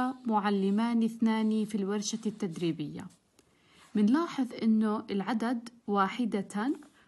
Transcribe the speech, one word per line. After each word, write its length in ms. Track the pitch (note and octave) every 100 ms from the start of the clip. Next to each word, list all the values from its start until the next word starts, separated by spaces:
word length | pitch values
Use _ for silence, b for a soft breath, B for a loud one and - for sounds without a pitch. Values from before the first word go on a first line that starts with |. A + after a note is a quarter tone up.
| B3+ -
معلمان 760 | - G#3+ G#3 G3+ G3 G3+ A#3 A#3
اثنان 640 | A3+ A3+ A3 A3 A3 G#3+
في 100 | G#3+
الورشة 460 | G#3+ F#3+ G#3 G3+ A3 A3
التدريبية. 800 | G3+ G3+ D#3+ E3+ D#3 D3 D#3 F#3 _ _ _ b b b b b
منلاحظ 520 | G#3 G#3 C#4+ E4+ - B3 -
إنه 420 | A3+ A3 A3 G#3+ -
العدد 580 | G3 G3 A3+ A3+ B3 - - -
واحدة 880 | G3+ F#3+ - A#3 G3+ - G3+ A#3+ E4 B B